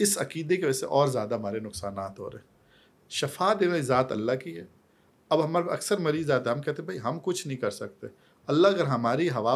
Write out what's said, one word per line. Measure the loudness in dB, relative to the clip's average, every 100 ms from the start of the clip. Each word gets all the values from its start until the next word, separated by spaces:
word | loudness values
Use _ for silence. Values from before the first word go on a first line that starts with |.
इस | 0 0
अकीदे | -4 -4 -2 0
की |
वजह | 0
से | -2 0
और | 2 2
ज़्यादा | 2 -2 -4
हमारे | -4 -6
नुकसानात | -8 -8 -8 -6 -10 -10
हो | -12
रहे | -14
हैं। | -20 _ _ _ _ _ -12
शफा | -4 -4 0 2
देने | 4 2
वाली | 2
ज़ात | 2 2 2
अल्लाह | 0 -2 -2
की | -4
है। | -12 -14 _ _ _ _ _ 0
अब | 2
हमारे | 2 0 0
अक्सर | -2 -2 0
मरीज | 0 0 2
आते | 2 2
हैं, | -2
हम |
कहते | -2 -6
हैं, | -6
"भाई | -6
हम | -4 -4
कुछ | -4 -4 -4
नहीं | -4
कर | -4
सकते।" | -4 -10 -12 -16 -16 _ _ 0
अल्लाह | 6 6
अगर | 6 2
हमारी | 2 2 2 0
हवा | 0 0